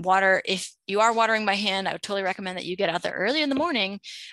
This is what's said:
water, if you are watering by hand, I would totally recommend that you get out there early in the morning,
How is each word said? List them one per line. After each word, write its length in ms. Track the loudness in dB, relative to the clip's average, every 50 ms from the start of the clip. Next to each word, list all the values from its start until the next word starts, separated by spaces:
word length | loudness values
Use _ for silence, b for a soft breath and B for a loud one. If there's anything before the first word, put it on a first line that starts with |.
| 0
water, 400 | 2 4 4 6 4 4 2 2
if 260 | -2 -4 -4 -4 -10 -14 _ _
you 140 | -4 0 4
are 140 | 4 4 4
watering 320 | 4 2 2 2 2 2
by 80 | 0 0
hand, 340 | 0 0 0 -2 0 -2 -4
I 40 | -4
would 100 | -6 -6
totally 220 | -4 -4 -2 -2
recommend 340 | -2 -4 -4 -6 -8 -8 -8
that 80 | -8
you 100 | -8 -4
get 140 | -2 0 0
out 100 | 0 -2
there 140 | -2 -4 -4
early 260 | -2 -2 0 0 0
in 80 | 0 0
the 60 | 0
morning, 460 | 0 0 0 0 0 0 -2 -4 -8 B B B B B B